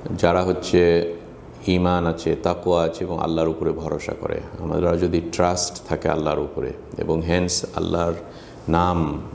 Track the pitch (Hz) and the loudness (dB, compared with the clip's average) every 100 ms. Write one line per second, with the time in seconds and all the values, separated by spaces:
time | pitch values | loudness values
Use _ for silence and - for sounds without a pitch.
0 | - 87 85 90 92 87 - 90 87 85 | -8 2 4 4 2 0 4 6 8 6
1 | 85 - - - - - - 90 90 87 | 2 -4 -12 -18 -18 -6 0 2 4 2
2 | 85 82 - - 90 87 92 85 82 - | 0 0 -2 0 0 0 2 2 2 -2
3 | 90 80 82 82 80 80 82 80 78 78 | -4 -2 0 0 0 0 -2 -2 -4 -4
4 | - 78 - 80 80 80 82 80 85 85 | -6 -6 -4 -6 -8 -8 -4 0 2 2
5 | 87 87 - - 90 90 - - - 80 | 2 0 0 2 2 2 -4 -8 -6 -2
6 | 80 78 76 73 71 67 64 - - - | 0 0 0 0 -2 -4 -6 -8 -10 -6
7 | - 82 82 90 90 - - 82 85 85 | -2 0 2 0 0 -2 -4 -4 0 0
8 | 85 82 - - - - - 85 90 87 | 0 -2 -8 -16 -18 -8 0 2 4 2
9 | 76 73 - | 0 -4 -8